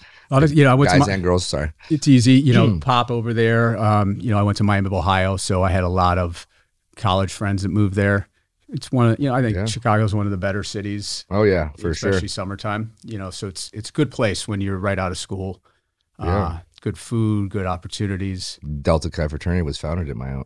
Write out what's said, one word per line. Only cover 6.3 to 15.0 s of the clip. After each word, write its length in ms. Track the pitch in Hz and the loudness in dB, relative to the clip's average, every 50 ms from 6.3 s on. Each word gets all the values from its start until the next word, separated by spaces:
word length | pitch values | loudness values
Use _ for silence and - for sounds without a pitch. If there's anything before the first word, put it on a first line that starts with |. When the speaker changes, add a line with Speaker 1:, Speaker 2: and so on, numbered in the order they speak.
| 85 - - - _ _ _ _ _ _ _ _ _ | -6 -10 -16 -20 _ _ _ _ _ _ _ _ _
Speaker 1:
college 360 | - - 101 92 98 98 92 | -4 -2 0 0 0 0 -2
friends 300 | - - 107 98 101 95 | -4 -6 -4 -4 -2 -2
that 80 | 98 98 | -2 -2
moved 240 | - 104 104 98 95 | 0 0 0 2 0
there. 340 | 107 98 101 101 98 98 - _ _ _ _ _ _ _ - 262 | 0 2 2 2 0 -2 -6 _ _ _ _ _ _ _ -12 -10
It's 160 | 139 - - | -10 -8 -4
one 200 | - 127 120 117 | 0 2 2 2
of, 100 | 113 - | 2 0
you 80 | 143 139 | 0 -2
know, 60 | 123 | 0
I 80 | 131 | 0
think 120 | 127 113 104 | 0 0 -2
Speaker 2:
Yeah. 100 | 90 104 | -2 -4
Speaker 1:
Chicago's 480 | 113 107 110 - 120 107 107 110 104 101 | -4 -6 -4 0 0 2 2 2 0 0
one 100 | 107 101 | -2 -2
of 40 | 101 | -2
the 80 | 101 92 | -4 -2
better 240 | 92 98 95 104 | -4 -4 -4 -4
cities. 640 | 90 - - 104 98 101 101 104 101 - - - - _ | -6 -8 -8 -8 -6 -6 -8 -8 -8 -10 -10 -12 -8 _
Speaker 2:
Oh, 120 | 92 101 | 0 2
yeah, 300 | 110 101 95 87 78 73 | 2 4 4 2 0 -4
for 200 | 73 - - 87 | -6 -6 -4 -4
sure. 160 | 78 - - 98 | -4 -2 0 0
Speaker 1:
Especially 200 | 98 92 90 98 | 0 0 0 -4
summertime. 640 | - - 95 95 98 - - 110 101 107 110 110 - _ - | -6 -8 -8 -8 -8 -8 -6 -4 -4 -4 -6 -8 -12 _ -14
You 140 | - 113 101 | -12 -10 -10
know, 100 | 95 92 | -10 -10
so 160 | 90 - - | -10 -10 -10
it's, 240 | 98 90 - - - - | -10 -10 -12 -14 -12 -12
it's 160 | 107 107 - | -14 -14 -6
a 20 | |
good 180 | - - 151 - | -2 -2 -2 -2
place 380 | - - 123 107 90 - - - | -2 -2 -2 -2 -2 -4 -6 -6
when 140 | 104 98 | -4 -4
you're 160 | 98 98 98 92 | -4 -4 -4 -2
right 200 | 95 101 98 | -2 -2 -2
out 140 | 95 | -2